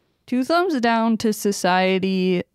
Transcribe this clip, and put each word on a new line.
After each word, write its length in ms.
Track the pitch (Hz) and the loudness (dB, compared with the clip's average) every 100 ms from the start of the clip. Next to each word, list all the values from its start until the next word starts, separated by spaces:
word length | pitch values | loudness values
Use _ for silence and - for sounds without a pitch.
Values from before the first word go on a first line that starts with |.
| _ _ - | _ _ -6
Two 160 | 247 | -4
thumbs 340 | 262 339 370 269 | 0 0 0 0
down 380 | 233 226 226 220 | 0 2 0 0
to 140 | 220 | -2
society. 1080 | 208 208 202 180 185 185 190 190 190 185 175 - | -2 -2 -2 0 2 2 0 0 0 0 0 -4